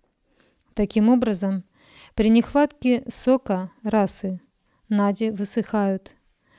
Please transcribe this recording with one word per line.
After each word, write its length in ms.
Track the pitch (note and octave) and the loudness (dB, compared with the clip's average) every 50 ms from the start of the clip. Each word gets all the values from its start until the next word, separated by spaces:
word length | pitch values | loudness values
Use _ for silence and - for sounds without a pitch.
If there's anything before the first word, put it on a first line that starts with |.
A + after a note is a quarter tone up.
| _ _ _ _ _ _ _ _ _ _ _ _ _ _ _ | _ _ _ _ _ _ _ _ _ _ _ _ _ _ _
Таким 380 | - G#3 G3+ - A3 G#3 A3+ | -4 -4 0 2 2 4 4
образом, 540 | B3+ B3 - A#3 G3+ F3 G3+ G3 G3 F#3 - _ _ _ _ _ _ - - - _ | 4 4 2 0 -2 -2 -2 -4 -4 -4 -8 _ _ _ _ _ _ -20 -20 -10 _
при 160 | - G#3 A3 | 0 2 4
нехватке 760 | A3+ A#3 A#3 - - C#4+ D4 C#4+ - _ - B3+ B3 A#3 - - | 4 4 4 2 2 2 2 2 -2 _ -2 0 0 0 -2 -8
сока 600 | - - - B3+ C4 B3+ - - G3 F#3 F#3 F3+ - _ - | -12 -4 0 0 0 0 0 -4 -4 -4 -6 -10 -14 _ -6
расы 580 | G#3+ A3 G#3+ G3 F#3+ - - - F#3+ F#3 F3 - _ _ _ _ _ _ _ _ _ | -2 0 0 0 0 -2 -6 -8 -8 -8 -8 -12 _ _ _ _ _ _ _ _ _
нади 420 | G#3+ G#3 G3+ G3+ G3 - A3+ A3 | 0 0 0 0 0 -2 -4 -4
высыхают, 840 | G#3+ F#3+ G#3 - - A#3 G#3 - - G#3+ G3+ G3 F#3+ F#3+ - - - _ _ _ _ _ _ _ _ | -4 -4 -8 -4 -4 -6 -4 -2 -2 -2 0 0 -2 -4 -8 -14 -20 _ _ _ _ _ _ _ _